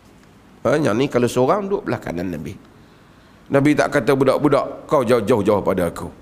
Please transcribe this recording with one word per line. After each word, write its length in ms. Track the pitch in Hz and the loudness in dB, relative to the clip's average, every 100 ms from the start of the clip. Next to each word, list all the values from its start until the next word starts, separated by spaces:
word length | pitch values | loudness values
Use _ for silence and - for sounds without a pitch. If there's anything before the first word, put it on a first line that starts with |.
| - - - - - - | -20 -20 -20 -20 -20 -6
Ha, 160 | 113 147 | -2 0
yang 160 | 139 | 2
ni 160 | 107 139 | 0 0
kalau 160 | 120 123 | 0 0
seorang 400 | 127 147 190 196 | 2 2 0 -2
duduk 200 | 196 - | -6 -4
belah 120 | 123 | -6
kanan 320 | - 85 92 | -6 -6 -6
Nabi. 240 | 78 80 - - - - - - - - - - | -8 -10 -14 -18 -20 -20 -20 -20 -20 -20 -20 -4
Nabi 200 | 139 139 | 0 2
tak 160 | 147 - | 2 0
kata, 240 | 143 120 | 0 0
"Budak-budak, 720 | 139 131 107 147 139 - - - | 2 2 2 2 2 -2 -8 -2
kau 160 | 156 | 0
jauh-jauh 600 | 113 120 101 120 98 101 82 | 2 2 2 2 2 2 2
pada 240 | 92 85 | 0 -2
aku." 160 | - 90 - | -4 -12 -14